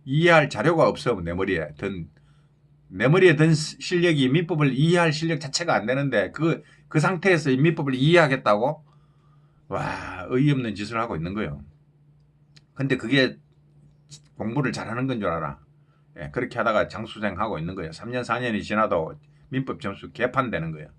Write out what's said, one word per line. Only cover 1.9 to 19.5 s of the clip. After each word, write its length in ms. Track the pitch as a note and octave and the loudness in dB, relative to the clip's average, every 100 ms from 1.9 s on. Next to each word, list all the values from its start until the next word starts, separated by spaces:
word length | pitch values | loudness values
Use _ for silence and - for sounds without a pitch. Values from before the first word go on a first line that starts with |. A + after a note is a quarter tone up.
| F#2+ E2 _ _ _ _ _ _ _ _ | -8 -12 _ _ _ _ _ _ _ _
내 200 | F#2 B2 | -2 4
머리에 280 | F3+ F#3 D3+ | 6 6 6
든 180 | D#3+ | 4
시-, 260 | D#3 - - | 4 0 -10
실력이 480 | - F3+ F3 D3+ B2+ | -4 0 2 2 2
민법을 440 | D#3 E3+ E3 C#3+ | 2 0 0 0
이해할 380 | B2 D#3+ F3 E3+ | 2 2 4 2
실력 260 | D3 E3 E3 | 0 -2 -4
자체가 340 | C#3 - E3+ | -6 -2 2
안 120 | A2+ G#2+ | 2 2
되는데 440 | C3 C#3+ A2+ F#2 | 0 0 0 -2
그, 300 | - E3 - - _ _ | 0 0 0 -6 _ _
그 120 | D#3 | 0
상태에서 500 | F3+ F#3 G3 E3+ C#3+ | 2 2 2 2 2
이 60 | B2+ | 2
민법을 380 | D#3+ E3 C#3 | 2 2 -2
이해하겠다고? 880 | B2+ C#3+ F3 D3+ C3 - G#2 B2+ D#3+ - _ _ _ _ _ _ _ _ | 2 4 6 4 2 2 2 2 -4 -12 _ _ _ _ _ _ _ _
와, 580 | F#2+ D2+ - - - G#2+ | -8 -6 -8 -10 -12 -4
어이없는 460 | B2+ D3 C3+ A#2 | 0 2 2 -2
짓을 260 | G2+ G#2 A#2 | -6 -6 -6
하고 160 | A2+ D#2+ | -4 -6
있는 160 | E2+ | -6
거예요. 320 | G2+ E2+ C#2+ - _ _ _ _ _ _ _ _ _ _ | -6 -6 -8 -14 _ _ _ _ _ _ _ _ _ _
근데 220 | - C3+ B2+ | -6 -2 -2
그게 420 | A2+ C3+ B2+ - _ _ _ _ _ _ _ - _ - | 0 2 2 -2 _ _ _ _ _ _ _ -20 _ -12
공부를 360 | G#2 B2 B2+ | -6 -4 -4
잘하는 340 | - - A#2 C3 | -4 -8 -6 -4
건 140 | A#2+ | -4
줄 80 | G2 | -4
알아. 300 | E2 D2+ C2+ _ _ _ _ _ - | -4 -6 -10 _ _ _ _ _ -16
예, 120 | D2 | -10
그렇게 260 | B2 B2 A#2+ | -6 -6 -2
하다가 300 | A2 G#2+ E2 | 0 0 0
장수생하고 680 | F#2+ A2 A2 G#2 F2+ A2 E2 | -4 -12 -8 -6 -4 -4 -4
있는 160 | E2 | -6
거예요. 180 | F#2+ D#2+ | -8 -10
삼 180 | D#2+ A2+ | -12 -8
년, 140 | B2 | -8
사 140 | A2+ A#2 | -4 -4
년이 240 | B2 G#2 | -2 -4
지나도 520 | F2 G#2+ G#2+ F2+ D#2+ - _ _ _ | -4 0 0 0 -4 -10 _ _ _